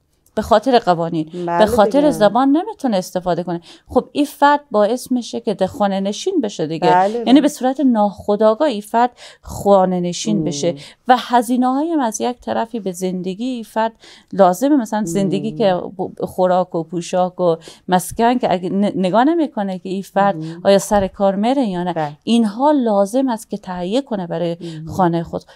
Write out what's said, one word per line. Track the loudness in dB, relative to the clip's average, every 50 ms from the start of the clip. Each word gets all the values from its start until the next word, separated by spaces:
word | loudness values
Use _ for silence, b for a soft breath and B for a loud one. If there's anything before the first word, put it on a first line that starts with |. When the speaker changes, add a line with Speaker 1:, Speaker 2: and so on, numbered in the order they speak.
| _ _ _ _ _ _ _
Speaker 1:
به | -6
خاطر | 2 4 4 4 4 4 2 4
قوانین، | 4 2 0 0 -2 -2 -2 -4 -4 -6 -8 -8 -6
Speaker 2:
بله | -2 2 2
Speaker 1:
به | 2
خاطر | 4 4 4 2 4 4 4
Speaker 2:
دیگه. | 4 2
Speaker 1:
زبان | 4 4 2 2 4 2 2 4
نمی‌تونه | 4 2 0 -2 -6 -6 -4 -2 -2
استفاده | -2 -2 -4 -6 -6 -2 -2 -2 -2 -2
کنه. | -4 -6 -8 B B B B B
خب، | -2 0 0 0 0
این | -2 -2 -2
فرد | -2 0 2 4 4 4 2 0 -2
باعث | 0 2 2 2 0 -2 -4 -4
می‌شه | -4 -4 -4 -6 -10 -6
که | -4 -4 -2
ده | -2 -2
خانه | -2 -2 -2 -2 0 0 -2
نشین | -2 -4 -6 -6 -4 -4 -2 -2
بشه | -2 -4 -4 -4 -6
دیگه. | -4 -2 0 2 2
Speaker 2:
بله. | 4 4 2 2 0 -2 2
Speaker 1:
یعنی | 4 4 4
به | 4
صورت | 2 0 -2 -2 -2 0 0
ناخودآگاه | 0 2 2 2 2 0 -2 -4 -4 -2 0 2 2 2 2 2 0
این | -2 -2 -4
فرد | -6 -2 0 0 0 0 B B B B B B
خانه | -18 -16 -12 -2 2 4 6 6 6 4 2 0
نشین | -2 -4 -6 -4 -4 -2 -2
Speaker 2:
مم. | -2 -2
Speaker 1:
بشه | -2 -4 -2 -2 -2 -4 -4 B B B _ _
و | 2 2 2
هزینه‌های | 2 0 0 0 0 0 0 0 0 0 0 -2 -2 -2
هم | -2 -2
از | -2 -2 -4 -4
یک | -4 -6 -6 -6
طرفی | -8 -6 -4 -4 -4 -4 -6 -8
به | -6 -8
زندگی | -6 -4 -4 -4 -4 -4 -6 -6 -8 -6 -6
این | -6 -6 -8 -10
فرد | -8 -4 -4 -4 -4 -4 B B B B B B _ 2
لازمه. | 4 4 4 4 2 2 2 2
مثلاً | 2 2 0 -4 -4 -4
زندگی | -2 -2 -2 0 0 -2 -2 -4 -4
Speaker 2:
مم. | -2
Speaker 1:
که | 0 0 0 0
ب-، | 0 -4 -8 -8 -8 -8 -8 -8 -8 -10
خوراک | -6 -2 0 2 2 2 2 0 -2 -4
و | -6 -6
پوشاک | -6 -8 -8 -6 -2 -2 0 0 -2 -2 0
و | 0 0 0 0 B B B B B
مسکن | -2 0 0 0 -2 -2 0 0 2 2
که | 2 0 0 -2
اگه | -2 -2 -2
ن-، | -2 0 0 0 0
نگاه | -2 -2 0 2 2 2
نمی‌کنه | 2 2 0 -2 -2 -4 -4 -6 -6 -6 -8
که | -8 -8
این | -6 -6
فرد | -8 -4 -2 0 2 2 0
Speaker 2:
مم. | -2 -6 -10 -10 -2 2
Speaker 1:
آیا | 4 4 4
سر | 2 2 0 0 0
کار | -2 -2 0 0 0 0
میره | 0 0 0 0 0 0
یا | -2 -2 -4 -4
نه. | -4 -2
Speaker 2:
بله. | -4 -4 -6 -6 -8 _
Speaker 1:
اینها | 0 2 2 2 0 0 0 2 2
لازم | 4 4 2 2 2 2 2 2 2 0 0 0
است | -2 -4 -8 -10
که | -12
تهیه | -10 -10 -10 -8 -6 -4 -2 -2 -2
کنه | -2 -2 -4 -6 -4
برای | -4 -4 -2 -2 -4 -4 -6
Speaker 2:
مم. | -8 -12 -12 -12 -12 -6
Speaker 1:
خانه | -2 0 2 2 2 0 -4
خود. | -6 -8 -10 -10 b b